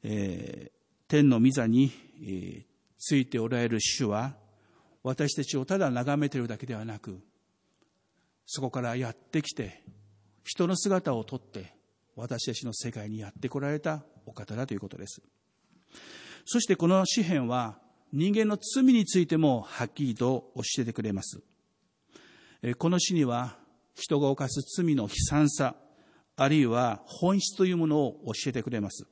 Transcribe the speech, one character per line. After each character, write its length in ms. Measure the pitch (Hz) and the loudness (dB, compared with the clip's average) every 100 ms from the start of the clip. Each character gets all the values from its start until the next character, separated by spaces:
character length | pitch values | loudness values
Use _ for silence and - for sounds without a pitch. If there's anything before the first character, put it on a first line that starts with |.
え 680 | 110 107 98 90 - - - | -6 -4 -4 -6 -10 -12 -16
ー、 0 | _ _ _ _ | _ _ _ _
天 220 | 151 147 | 6 8
の 100 | 120 | 8
御 80 | 123 | 6
座 160 | 135 113 | 4 4
に、 260 | 117 135 - - - | 4 4 0 -20 -16
え 40 | - | -10
ー、 380 | 95 92 85 - _ _ _ | -8 -8 -12 -18 _ _ _
つ 180 | - 143 | 0 0
い 100 | 127 | 2
て 120 | 120 | -2
お 100 | 113 | 0
ら 100 | 123 | 0
れ 100 | 120 | 0
る 100 | 113 | 0
主 240 | - - | 0 0
は、 320 | 117 104 131 - _ _ _ _ _ _ | 0 0 -4 -8 _ _ _ _ _ _
私 320 | 127 131 147 | -6 -2 -2
た 100 | - | -2
ち 120 | 139 143 | -4 -4
を 80 | |
た 140 | 131 190 | -2 0
だ 120 | 165 | 0
眺 300 | 123 127 147 | 0 0 0
め 80 | 147 | 0
て 80 | 135 | -2
い 60 | |
る 60 | 117 | -6
だ 100 | 107 | -6
け 80 | 127 | -8
で 80 | |
は 100 | 110 | -8
な 140 | 110 107 | -8 -10
く、 220 | - 95 _ _ _ _ _ _ _ _ _ _ _ _ | -12 -16 _ _ _ _ _ _ _ _ _ _ _ _
そ 160 | - - | -12 -6
こ 100 | 131 | -6
か 120 | 131 | -4
ら 140 | 120 123 | -4 -4
や 160 | 123 | -6
っ 20 | - | -8
て 240 | _ 160 | _ -4
き 140 | 147 | -4
て、 280 | - 104 - - - - _ _ _ | -8 -10 -10 -20 -20 -20 _ _ _
人 220 | - - 175 | -14 -2 0
の 100 | 180 | 2
姿 380 | 202 190 175 | 2 0 0
を 100 | 120 | -4
と 120 | 110 127 | -4 -10
っ 40 | |
て、 340 | _ - 98 _ _ _ _ - | _ -16 -16 _ _ _ _ -14
私 300 | 117 117 - | -8 -6 -6
た 80 | |
ち 120 | 113 123 | -6 -8
の 80 | |
世 180 | 107 117 | -8 -8
界 160 | 117 104 | -8 -10
に 100 | 110 | -10
や 100 | 101 | -12
っ 20 | |
て 160 | - 123 | -8 -6
こ 120 | 143 | -4
ら 120 | 143 | -4
れ 80 | 151 | -2
た 240 | 156 151 - - - | -2 -6 -8 -20 -20
お 60 | |
方 200 | - 104 110 | -18 -10 -8
だ 100 | 135 | -4
と 80 | |
い 20 | 101 | -6
う 40 | |
こ 100 | 98 | -8
と 80 | - | -12
で 80 | 98 | -14
す。 160 | - _ _ _ _ _ _ _ - - - - - | -16 _ _ _ _ _ _ _ -20 -20 -20 -20 -18
そ 160 | - 240 | -2 0
し 60 | - | 2
て 100 | 190 | 2
こ 100 | 165 | 4
の 200 | 190 185 | 4 4
詩 160 | - | 2
編 260 | 175 160 120 | 2 2 0
は、 300 | 123 113 104 _ _ _ | -2 -4 -8 _ _ _
人 220 | 139 180 | 0 2
間 120 | 208 214 | 2 2
の 120 | 208 | 0
罪 260 | - 269 | -2 4
に 220 | 262 240 190 | 6 6 6
つ 120 | 190 | 2
い 80 | 165 | 4
て 120 | 160 | 4
も 240 | 156 123 | 4 2
は 220 | 98 - | -2 -6
っ 40 | 117 | -6
き 160 | - | -2
り 100 | 139 | -2
と 380 | 110 123 127 - | 0 0 0 -4
教 280 | - 113 - | -10 -6 -2
え 20 | |
て 80 | 117 | -2
く 80 | 113 | -2
れ 140 | 110 | -4
ま 80 | 98 | -4
す。 180 | - - _ _ _ _ _ _ _ - - - - _ 120 | -6 -12 _ _ _ _ _ _ _ -20 -20 -20 -20 _ -6
え 40 | |
ー、 40 | |
こ 140 | 123 170 | 0 2
の 100 | 180 | 2
詩 140 | - | 2
に 140 | 180 131 | 2 2
は、 320 | 120 123 - _ _ _ | 0 -4 -10 _ _ _
人 260 | - - 147 | -14 -2 2
が 80 | 143 | 2
犯 200 | 135 135 | 0 -2
す 140 | - 135 - | -6 -6 -2
罪 180 | 170 | 2
の 100 | 143 | 2
悲 60 | 104 - - | 0 0 2
惨 220 | 147 147 | 4 4
さ、 260 | - 135 - _ _ _ _ _ - | 4 -2 -4 _ _ _ _ _ 0
あ 120 | 135 | 4
る 60 | |
い 120 | 156 127 | 4 4
は 360 | 117 123 104 | 4 0 -2
本 340 | - - 170 196 | -10 -2 0 2
質 160 | - - | -2 0
と 100 | 185 | 2
い 60 | |
う 40 | 175 | 2
も 100 | 160 | 2
の 140 | 151 | 2
を 220 | 135 - - | 2 -2 -8
教 240 | 110 139 | -6 -4
え 20 | |
て 100 | 123 | -4
く 80 | 107 | -4
れ 100 | 117 | -4
ま 100 | 101 | -4
す。 160 | - - | -6 -16